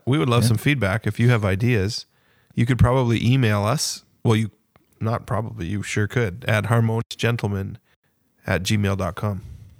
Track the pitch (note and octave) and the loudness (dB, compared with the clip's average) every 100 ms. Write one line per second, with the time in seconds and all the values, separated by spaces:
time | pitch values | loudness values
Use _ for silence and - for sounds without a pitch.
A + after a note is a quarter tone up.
0 | - D3 C#3+ A#2 A2 G#2+ C#3 C#3+ G2 G#2+ | -2 0 2 2 4 2 2 0 0 0
1 | - - A#2+ A#2 G2+ F#2+ A2+ A#2 F#2+ - | -2 2 2 4 2 0 0 0 0 -4
2 | - _ _ _ _ - A#2+ A#2+ B2 C3 | -12 _ _ _ _ -2 0 4 4 4
3 | A#2+ A2+ A2+ C3+ A2+ G#2 G#2 D3+ - - | 2 2 2 2 2 2 0 -2 -4 -8
4 | - _ A#2+ A2 A2 - _ _ _ - | -16 _ 0 0 0 -8 _ _ _ -8
5 | A2 A2+ - G#2 A2+ A2 E2+ G#2 G2 - | -6 -6 -4 -6 -6 -8 -6 -6 -4 -2
6 | G#2 - A2 E2+ - G#2+ G#2 A#2 A2+ A2+ | -2 0 -2 -4 -2 0 2 2 2 0
7 | - - A2+ A#2+ G#2 G2 G2 - _ _ | -6 -4 -2 0 -2 -4 -6 -10 _ _
8 | _ _ _ _ - F2 G2 G#2+ G2+ G2 | _ _ _ _ -4 -2 0 0 0 -2
9 | F2+ - G#2+ F#2+ - - - | -4 -4 -6 -6 -10 -18 -20